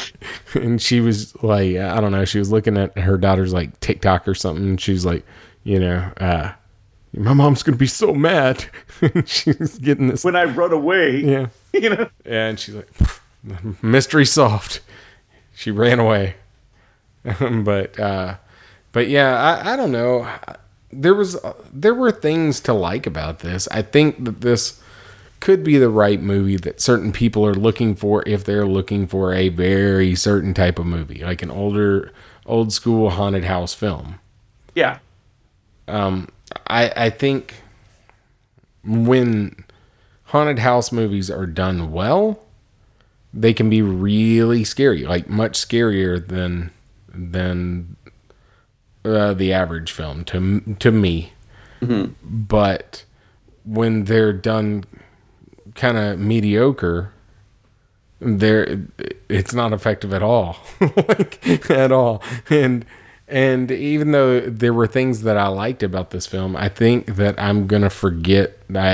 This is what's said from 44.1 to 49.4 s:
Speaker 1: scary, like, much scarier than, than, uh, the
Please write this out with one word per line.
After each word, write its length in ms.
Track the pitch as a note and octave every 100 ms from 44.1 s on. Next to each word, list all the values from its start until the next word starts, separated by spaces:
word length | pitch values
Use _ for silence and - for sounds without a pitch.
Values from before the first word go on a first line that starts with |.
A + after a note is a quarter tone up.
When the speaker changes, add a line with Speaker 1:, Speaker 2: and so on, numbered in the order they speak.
| G#2+ A2+ A2+ A2+ A#2
Speaker 1:
scary, 400 | G#2+ - C3+ F2 C2
like, 220 | F2 -
much 240 | G#2 A2
scarier 720 | - - A#2 A#2 G2 F#2 F2 F2+
than, 440 | F#2 F2+ F2 E2+ - _ _ _
than, 800 | F2 F2 F2+ F#2 F2+ F2+ F2 F2 - - _ _ _ _ _ _ _ _ _
uh, 300 | A2 G#2+ G#2
the 180 | F#2+